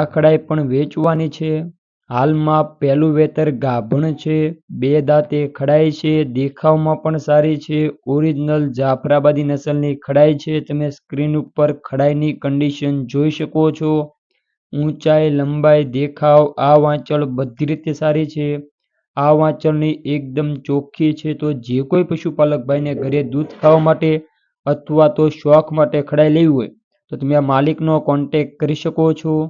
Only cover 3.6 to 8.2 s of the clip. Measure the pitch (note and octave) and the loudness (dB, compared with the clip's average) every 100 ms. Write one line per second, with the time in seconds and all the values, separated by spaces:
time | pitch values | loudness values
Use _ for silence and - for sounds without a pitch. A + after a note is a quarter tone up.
3.6 | C3+ A#2+ A2 C3+ D#3+ D3 D#3 D#3 D#3 E3 | -2 -4 -2 -2 -2 -4 -4 -2 -2 -4
4.6 | - B2 C3 D3+ C3+ D3+ D3 D3 C#3+ - | -14 -6 0 0 2 2 2 -2 -4 -4
5.6 | C#3+ D3+ D#3+ D3+ D#3 D#3 C3+ A#2+ C#3 C#3 | 0 2 2 0 -2 0 0 -2 -4 -2
6.6 | D#3 D#3 D#3 D3+ D#3+ D#3+ - D3 D#3 D3+ | 0 2 0 -2 -2 -4 2 2 2 0
7.6 | - D3+ D3+ - B2+ C#3+ | -4 -2 -2 -4 -4 0